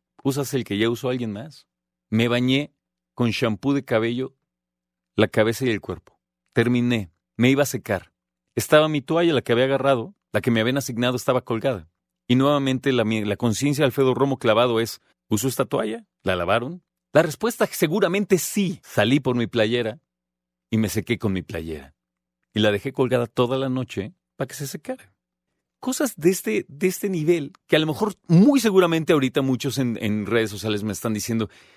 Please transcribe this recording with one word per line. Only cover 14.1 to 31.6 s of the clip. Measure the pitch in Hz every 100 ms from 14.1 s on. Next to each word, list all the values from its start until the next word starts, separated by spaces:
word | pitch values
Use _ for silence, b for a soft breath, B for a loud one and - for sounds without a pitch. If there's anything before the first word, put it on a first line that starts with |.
Romo | 120 139 131
clavado | 117 110 123 113
es, | 113 - _ _ -
¿usó | 107 131
esta | 123 131
toalla? | 143 214 233 214 _
¿La | - 92
lavaron? | 85 110 127 175 _ _ _
La | 147
respuesta | 165 - - - 214
seguramente | - 160 196 180 196 202 180
sí. | - 202 185 147
Salí | - - 107 139
por | 131 120
mi | 113
playera | 117 110 120 113 139 _ _ _ _ _ _ -
y | 110
me | 104
sequé | 110 92 113
con | 104
mi | 92
playera. | 82 82 82 76 69 _ _ _ _ _ _
Y | 107
la | 107
dejé | 101 139
colgada | 131 127 123 120
toda | - 120 131
la | 135
noche | 131 127 - 98 - _ -
pa' | 135
que | -
se | 139
secara. | 165 - 262 - _ _ _ _ _ _ -
Cosas | 254 - 285 -
de | 160
este, | 190 220 208 -
de | 143 185
este | - 202
nivel | 180 151 170 139 _ -
que | 156
a |
lo | 156
mejor | 147 208 - -
muy | 170 247 277
seguramente | 220 190 175 160 156
ahorita | 156 131 143
muchos | 135 127 139 131
en, | 123 107
en | 107 107 98
redes | 113 107
sociales | 101 107 104
me | 107
están | 92 117
diciendo, | 107 - 113 104 b